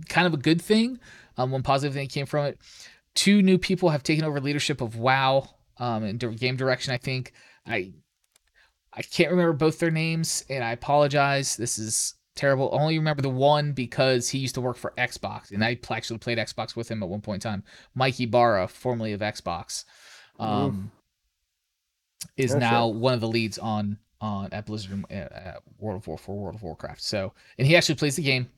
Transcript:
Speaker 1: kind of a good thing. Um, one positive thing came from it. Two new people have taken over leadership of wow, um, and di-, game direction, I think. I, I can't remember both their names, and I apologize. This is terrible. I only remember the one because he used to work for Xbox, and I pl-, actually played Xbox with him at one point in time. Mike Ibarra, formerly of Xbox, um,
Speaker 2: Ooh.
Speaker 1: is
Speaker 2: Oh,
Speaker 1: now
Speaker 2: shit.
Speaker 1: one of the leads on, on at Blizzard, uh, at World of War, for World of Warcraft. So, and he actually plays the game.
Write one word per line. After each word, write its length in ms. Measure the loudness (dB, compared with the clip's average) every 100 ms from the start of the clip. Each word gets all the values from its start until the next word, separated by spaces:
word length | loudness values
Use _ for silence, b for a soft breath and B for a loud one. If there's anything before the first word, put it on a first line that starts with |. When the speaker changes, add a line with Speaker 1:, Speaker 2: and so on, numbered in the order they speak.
| -2
Speaker 1:
kind 180 | 2 2
of 80 |
a 40 | 4
good 220 | 2 2
thing. 380 | 4 2 2 -2 B B B -4
Um, 140 | -2
one 120 | 0
positive 320 | 0 0 0
thing 140 | -4 -6
came 180 | -6 -2
from 200 | -2 -2
it. 120 | -6 B B B B _
Two 280 | 2 6 8
new 160 | 8 6
people 320 | 4 2 2
have 120 | 2
taken 220 | 2 0
over 160 | 0 -2
leadership 400 | -2 0 -2 -2
of 160 | -4 -2
wow, 520 | 2 4 4 2 0 _ _ -8
um, 240 | -4 -2
and 140 | -4 -4
di-, 160 | -6
game 220 | -2 -2 0
direction, 360 | 0 0 -2
I 60 | -4
think. 340 | -4 -6 -8 b b b -6
I, 260 | -6 -6 -12 _ _ _ _ _ b b _ _
I 100 | -14
can't 280 | -4 0 2
remember 220 | 4 2
both 260 | 2 0 2
their 120 | 0
names, 540 | 0 -2 -2 -2 -4 -6
and 140 | -6
I 100 | -4
apologize. 840 | -4 2 4 4 4 2 2 -2 -4
This 220 | -4 -4
is 360 | -2 -2 -2 -8 _
terrible. 360 | 0 2 4 2
I 80 | 2
only 180 | 2 2
remember 240 | 0 0
the 60 | 0
one 420 | 4 4 6 2
because 560 | -2 -4 0 2 2 0
he 100 | -4
used 160 | -4
to 60 | -4
work 160 | -4 -4
for 160 | -8 -4
Xbox, 540 | -4 -4 -8 -10 -8
and 140 | -2
I 100 | 0
pl-, 220 | -2 -6 -6
actually 220 | -6 -6
played 200 | -4 -2
Xbox 380 | -2 -6 -8 -8
with 140 | -6
him 120 | -6
at 60 | -4
one 120 | -6
point 240 | -6 -6
in 60 | -4
time. 140 | -6 B B B
Mike 260 | 0 0 0
Ibarra, 480 | 2 4 6 4 0
formerly 440 | -4 -4 -2 -4
of 80 | -2
Xbox, 640 | -4 -4 -6 -6 -8 -12 B B B B B -6
um, 520 | 0 2 0 -2 -8
Speaker 2:
Ooh. 1400 | -14 _ _ _ _ _ _ _ _ _ _ _ -20 -10 -2
Speaker 1:
is 180 | 0
Speaker 2:
Oh, 40 | 2
Speaker 1:
now 300 | 4 4 2
Speaker 2:
shit. 80 | 2
Speaker 1:
one 180 | 0
of 60 | 0
the 80 | 0
leads 300 | 0 -2 -4
on, 400 | -4 -2 -2 -6 _ _
on 320 | -6 -6 -6
at 140 | -10 -8
Blizzard, 380 | -10 -8 -8 -8
uh, 40 |
at 480 | -10 -12 -14 -14 -16 -18 -12
World 240 | -8 -8
of 40 | -8
War, 120 | -10
for 180 | -10 -10
World 180 | -8 -10
of 60 |
Warcraft. 400 | -12 -10 -12 -10
So, 300 | -6 -4 -6 b b 0
and 80 | 4
he 100 | 4
actually 180 | 4 0
plays 200 | 0 0
the 60 |
game. 260 | 0 0 -2